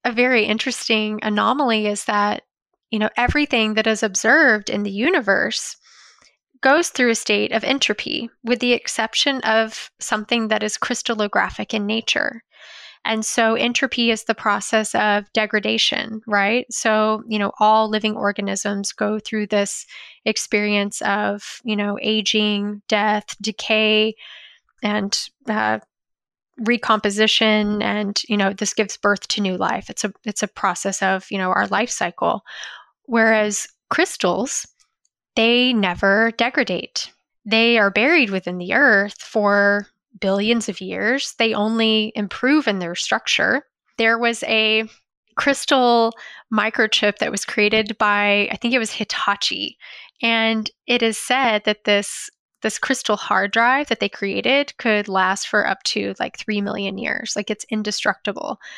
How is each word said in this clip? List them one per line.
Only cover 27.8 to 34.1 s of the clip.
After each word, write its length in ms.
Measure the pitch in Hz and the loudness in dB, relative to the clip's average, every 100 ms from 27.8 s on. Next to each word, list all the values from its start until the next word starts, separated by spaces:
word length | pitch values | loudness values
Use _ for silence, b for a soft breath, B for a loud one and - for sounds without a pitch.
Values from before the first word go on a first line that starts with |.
And, 400 | 202 202 202 202 - | -2 -2 -2 -4 -2
you 100 | 208 | 0
know, 140 | 196 | 0
this 220 | 196 208 | 0 -4
gives 240 | - 208 - | -2 -4 -2
birth 300 | 202 196 - | 0 -2 -2
to 120 | - | -2
new 140 | 196 185 | -2 -2
life. 340 | 180 - - | -2 -4 -8
It's 140 | - | -8
a, 100 | 202 - 214 | -8 -6 -10
it's 180 | - | -6
a 40 | 208 | -6
process 540 | - 196 180 196 196 | -2 -2 -2 -4 -2
of, 240 | 190 190 - | 0 -2 -4
you 60 | 202 | -4
know, 140 | 185 | 0
our 160 | 185 202 | 0 0
life 220 | 196 240 | -2 -2
cycle. 540 | - 180 - 190 214 B B B B B _ - | -4 -6 -2 -2 -2 B B B B B _ -2
Whereas 600 | 233 220 220 208 208 - _ _ | 2 4 4 2 -2 -8 _ _
crystals, 800 | - 370 | 0 0